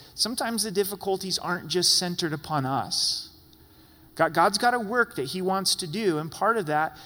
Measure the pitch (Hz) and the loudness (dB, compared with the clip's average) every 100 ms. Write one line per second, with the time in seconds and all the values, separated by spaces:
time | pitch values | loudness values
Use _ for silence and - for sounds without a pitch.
0 | - - 214 254 233 226 220 180 196 196 | -10 -4 -2 -2 -2 -2 -2 0 -2 -2
1 | 196 190 185 - 170 175 151 180 170 - | -4 -2 -2 -4 -2 -4 -2 2 4 2
2 | 180 175 170 151 - 151 131 135 90 - | 0 -2 -2 -4 -2 0 0 0 -2 -2
3 | - - - - - - - - - - | -2 -4 -8 -18 -20 -20 -20 -20 -20 -20
4 | - - 165 160 190 196 247 247 202 240 | -6 0 2 4 4 4 2 2 2 2
5 | 233 - 135 185 185 190 185 - 170 196 | 0 -2 -4 -2 0 0 0 -2 -2 -2
6 | 208 151 156 - 202 226 151 151 156 - | 0 0 -2 0 2 2 2 0 0 -4